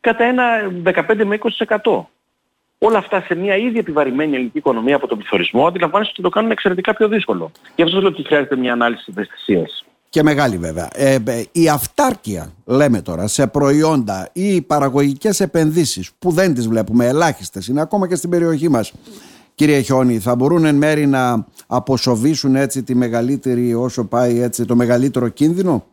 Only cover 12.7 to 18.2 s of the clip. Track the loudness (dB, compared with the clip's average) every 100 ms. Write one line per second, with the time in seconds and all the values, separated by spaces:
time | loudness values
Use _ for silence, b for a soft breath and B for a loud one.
12.7 | 2 2 2 -2 -6 -4 0 0 2 2
13.7 | 4 2 0 -2 -6 -8 -4 0 0 0
14.7 | 0 2 2 0 0 -2 0 0 2 2
15.7 | 2 -2 -4 -10 _ -2 2 2 0 0
16.7 | -2 0 2 2 2 0 -2 -10 -12 -4
17.7 | -2 -2 -2 -2 -2